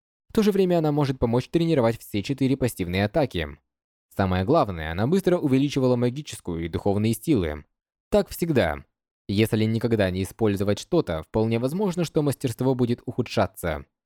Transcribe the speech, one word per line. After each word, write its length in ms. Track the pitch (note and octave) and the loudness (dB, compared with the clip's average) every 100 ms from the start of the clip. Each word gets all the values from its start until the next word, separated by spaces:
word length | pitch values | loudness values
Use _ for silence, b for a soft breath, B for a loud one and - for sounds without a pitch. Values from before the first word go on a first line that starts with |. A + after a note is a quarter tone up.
| _ _ _ | _ _ _
В 40 | |
то 80 | - | 2
же 100 | G#3 | 2
время 280 | G3 F#3 E3+ | 2 2 2
она 120 | D#3 | 2
может 280 | D3 C3+ C3 | 2 0 0
помочь 280 | A#2+ A#2+ - | 0 0 0
тренировать 500 | E3+ E3 D3 A2+ A2+ | -2 2 2 2 0
все 240 | - G#2 | -6 -6
четыре 340 | G2+ C3+ C3+ C3+ | -4 0 0 2
пассивные 480 | B2 - F2 F2+ G#2 | 0 -2 -2 0 0
атаки. 440 | E3 C3+ F2 D2 C#2+ _ _ _ _ _ - | 0 -2 -2 -6 -10 _ _ _ _ _ -2
Самое 280 | F#2+ F#2 F#2+ | 0 2 2
главное, 460 | E3 A#2 E2+ D#2 | 2 2 -2 -6
она 140 | E2+ A#2+ | -2 0
быстро 320 | F#3+ F3+ F3 | 0 2 0
увеличивала 580 | D3 C3 C#3+ C#3 B2+ B2 | 2 2 2 0 2 2
магическую 720 | B2 C3 D3+ - - E2+ E2+ | 0 -4 -10 -12 -8 -6 -4
и 40 | |
духовные 440 | F2+ G2+ G2+ A2 | -4 -2 0 0
силы. 520 | - - B2 D#2+ D2+ - _ _ _ _ | 0 0 0 0 -4 -12 _ _ _ _
Так 200 | G#3 - | 0 0
всегда. 540 | - E3+ C3+ E2+ C#2+ - _ _ _ - | -4 0 2 2 -2 -12 _ _ _ -2
Если 320 | G2+ A2 A2 A2 | 0 2 2 0
никогда 440 | A2 A#2 A2+ F#2+ | 0 0 2 2
не 140 | F#2 | 0
использовать 560 | F#2+ - A2 G2 G2+ G2+ | -4 0 0 2 0 -2
что-то, 420 | - E3+ - D#2+ | 0 -2 0 -4
вполне 380 | - A2+ A2+ A#2 | -4 -2 0 0
возможно, 440 | C3 F3 G#3 E3 | -2 -2 -4 -2
что 200 | E3 D#3 | -2 0
мастерство 500 | D3 - C3 - B2+ | 0 -2 -4 -2 -2
будет 300 | B2+ A#2+ A#2+ - | 0 0 -2 -4
ухудшаться. 800 | - A2+ - G2 - F2 D2 - _ | -6 -4 0 -2 -2 -6 -6 -10 _